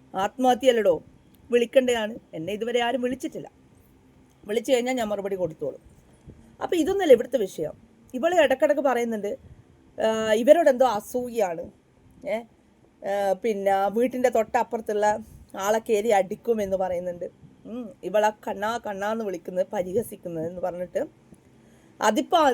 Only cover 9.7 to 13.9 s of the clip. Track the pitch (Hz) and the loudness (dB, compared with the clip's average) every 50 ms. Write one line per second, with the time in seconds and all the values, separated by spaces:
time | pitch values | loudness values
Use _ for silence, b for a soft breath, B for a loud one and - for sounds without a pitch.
9.7 | _ _ _ _ _ - - 220 220 220 220 220 220 220 240 262 302 339 330 294 | _ _ _ _ _ -2 -2 0 0 0 0 2 2 6 8 8 8 8 8 6
10.7 | 262 233 262 247 214 208 - - - 247 247 247 226 226 202 180 165 165 175 - | 6 6 4 2 2 0 -6 -6 -6 -6 -6 -4 -2 0 0 0 -2 -4 -8 -12
11.7 | - _ _ _ _ _ _ - - - - 180 208 226 233 - _ _ _ _ | -16 _ _ _ _ _ _ -20 -20 -14 -8 -6 -6 -6 -6 -10 _ _ _ _
12.7 | _ _ _ _ _ _ - 196 202 202 196 196 190 190 - 233 214 196 196 196 | _ _ _ _ _ _ -6 -4 -2 0 0 0 0 0 0 -2 -2 -2 0 0
13.7 | 196 196 196 202 | 0 2 0 0